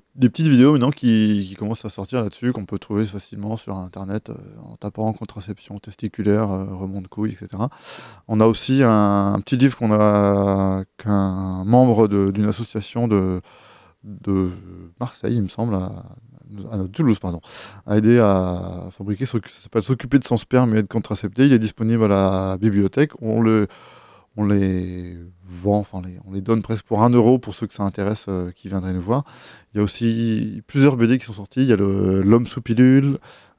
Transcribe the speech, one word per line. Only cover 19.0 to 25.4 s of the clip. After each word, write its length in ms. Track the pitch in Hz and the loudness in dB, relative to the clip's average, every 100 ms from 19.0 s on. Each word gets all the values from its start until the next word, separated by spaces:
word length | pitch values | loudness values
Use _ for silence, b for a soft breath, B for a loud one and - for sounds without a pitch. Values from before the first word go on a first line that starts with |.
| 98 101 131 | -8 -6 -6
s'occu-, 240 | 117 - | -6 -8
ça 100 | - | -16
s'appelle 240 | - 113 | -6 -6
S'occuper 340 | 107 131 120 139 | -2 -4 0 0
de 60 | |
son 140 | - 117 | 2 -2
sperme 360 | - 127 127 | 0 2 4
et 40 | 110 | 2
être 100 | 101 | 0
contracepté. 560 | 117 - 104 101 107 | -4 -4 -6 -6 2
Il 80 | 139 | 4
est 60 | 127 | 4
disponible 460 | 110 - 113 117 | 2 -2 0 2
à 40 | 110 | 4
la 480 | 98 95 95 95 95 | 4 2 0 -2 -2
bibliothèque. 520 | 107 101 98 - 147 - | 0 2 2 2 -2 -2
On 220 | 113 110 | -4 0
le, 240 | 113 110 101 B B B B B B - | 2 2 0 B B B B B B -6
on 80 | 104 | 0
les 720 | 101 98 92 90 90 87 87 85 90 | 0 0 -2 -6 -10 -12 -16 -18 -20